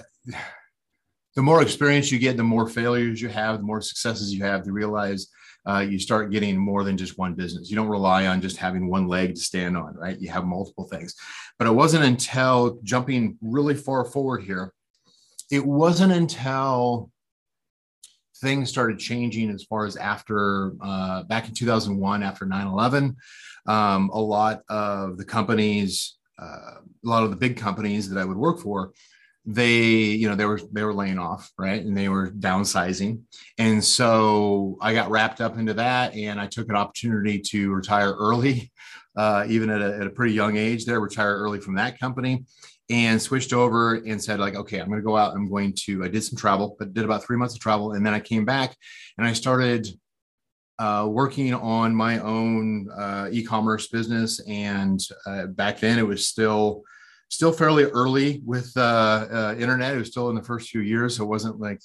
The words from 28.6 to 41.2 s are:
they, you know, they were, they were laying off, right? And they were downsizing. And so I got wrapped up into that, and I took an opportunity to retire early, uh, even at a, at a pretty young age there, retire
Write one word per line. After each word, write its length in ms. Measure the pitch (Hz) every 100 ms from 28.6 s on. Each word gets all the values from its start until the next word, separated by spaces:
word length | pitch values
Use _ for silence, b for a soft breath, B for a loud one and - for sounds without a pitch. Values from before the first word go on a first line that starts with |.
| 101 98 92 b b b b b 110
they, 360 | 107 120 117 113
you 340 | 113 107 107 110
know, 80 | 101
they 80 |
were, 160 | 104 104 -
they 100 | 104
were 100 | 107
laying 240 | 98 98 92
off, 320 | 85 95 - -
right? 240 | 95 107
And 140 | 107 98
they 140 | 98
were 220 | 95 92
downsizing. 920 | 101 95 92 98 98 90 90 101 113 - B B -
And 240 | 113 107
so 960 | 101 - 117 113 107 104 104 101 98 95
I 120 | 107
got 160 | 113 101
wrapped 300 | 107 110 -
up 180 | 113 113
into 160 | 110 104
that, 380 | 123 127 123 107
and 220 | 104 104
I 100 | 104
took 200 | 117 113
an 80 | 101
opportunity 640 | 101 - 120 107 104 101
to 320 | - 107 98
retire 380 | 95 95 104 98
early, 640 | 98 107 120 139 123 - _ B B B 104
uh, 300 | 107 101 107
even 220 | 113 110
at 120 | 107
a, 140 | 101 104
at 120 | 98
a 20 |
pretty 240 | 110 113
young 240 | 107 104 104
age 260 | 110 117
there, 160 | 117 117
retire 380 | 98 110